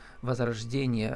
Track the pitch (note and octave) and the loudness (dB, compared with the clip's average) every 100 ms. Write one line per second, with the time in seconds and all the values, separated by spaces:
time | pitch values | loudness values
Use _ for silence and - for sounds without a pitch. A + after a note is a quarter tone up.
0 | - - B2 B2 A#2+ A2 A2+ C3+ C3 A#2 | -18 -8 -2 2 2 0 -2 0 2 2
1 | A2 | 2